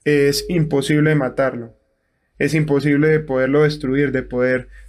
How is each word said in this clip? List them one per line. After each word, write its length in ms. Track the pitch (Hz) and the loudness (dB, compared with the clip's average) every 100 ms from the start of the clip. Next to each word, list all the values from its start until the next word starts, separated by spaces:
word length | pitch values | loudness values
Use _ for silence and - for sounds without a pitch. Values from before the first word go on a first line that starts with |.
"Es 400 | 151 147 143 143 - | 0 2 2 0 -2
imposible 680 | 175 151 139 135 151 151 | -2 0 0 0 2 2
matarlo, 600 | 151 127 - 131 123 117 _ _ _ _ _ _ - | 2 -2 -2 -4 -4 -12 _ _ _ _ _ _ -6
es 160 | 143 | -2
imposible 540 | 156 151 143 147 143 156 | 0 0 0 2 2 2
de 120 | 156 | 2
poderlo 420 | 151 131 131 147 | 0 -2 0 2
destruir, 480 | 151 151 131 139 139 | 2 0 -4 -2 0
de 100 | 127 | -2
poder 460 | - 123 127 127 - - | -4 -2 0 -2 -6 -20